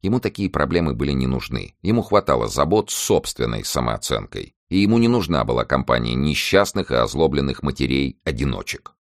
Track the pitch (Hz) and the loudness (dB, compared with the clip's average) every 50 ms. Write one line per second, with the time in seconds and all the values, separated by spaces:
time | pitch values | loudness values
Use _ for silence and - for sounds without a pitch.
0 | - 95 110 127 - 107 - - 101 92 - 69 73 67 80 85 85 78 65 57 | 0 2 0 0 0 -2 -4 -2 -4 -2 0 0 -2 0 2 0 0 0 -2 -2
1 | 69 69 69 65 65 64 65 62 - - 62 57 50 - _ _ - 92 110 120 | -2 -2 0 0 0 0 -2 -2 -4 -4 -6 -8 -8 -10 _ _ -2 0 0 0
2 | 101 - 98 104 - - 69 60 57 52 50 - 69 78 95 107 104 - - - | 0 2 2 2 4 4 0 0 0 -2 0 0 2 2 4 2 2 0 -4 -6
3 | - - 104 85 - - - - 62 58 57 53 50 - - 73 62 58 55 53 | 0 2 2 2 2 -2 -4 -4 -4 -2 -2 -6 -6 -4 -4 -2 -2 -2 -2 -4
4 | - - 60 55 50 - - 50 50 - _ _ _ _ - 95 98 101 113 117 | -4 -4 -4 -4 -4 -6 -10 -12 -12 -12 _ _ _ _ 2 2 4 4 4 4
5 | 117 117 120 120 92 78 87 73 58 53 60 60 60 - 67 65 64 60 60 60 | 4 4 4 2 0 0 0 0 0 0 0 -2 0 0 0 -2 2 2 0 0
6 | 58 57 58 64 69 76 76 - - - - 95 101 - - 101 85 - 65 60 | 0 -2 -2 0 0 0 0 0 -2 2 2 2 2 2 -2 -6 -4 0 0 0
7 | 60 58 - 73 80 80 67 71 69 69 64 - - 73 65 - 67 62 65 67 | 0 0 0 2 2 2 2 0 0 -2 -4 -4 -4 -6 -2 -2 -2 0 0 0
8 | 69 67 - _ _ - 71 57 67 69 60 50 50 - - - _ - _ _ | 0 -2 -4 _ _ -6 -4 -2 -2 -2 -4 -4 -8 -10 -12 -12 _ -20 _ _